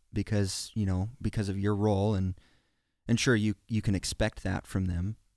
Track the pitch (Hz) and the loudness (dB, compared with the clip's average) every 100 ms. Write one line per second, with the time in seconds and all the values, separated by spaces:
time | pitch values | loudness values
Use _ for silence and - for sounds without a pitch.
0 | _ 110 98 104 98 - - - 98 92 | _ -6 0 0 0 -2 -6 -2 0 0
1 | 101 123 107 - 101 98 98 104 107 98 | -2 -4 -4 -2 -4 0 0 2 2 2
2 | 104 101 95 90 - _ _ _ _ _ | 2 2 -2 -4 -12 _ _ _ _ _
3 | - 117 - 113 107 101 _ 110 107 95 | -2 2 4 4 2 -2 _ -2 0 0
4 | - - 110 - 95 95 - 101 92 87 | -2 -2 -2 -2 -4 -6 -4 -2 -2 -2
5 | 95 110 _ | -4 -6 _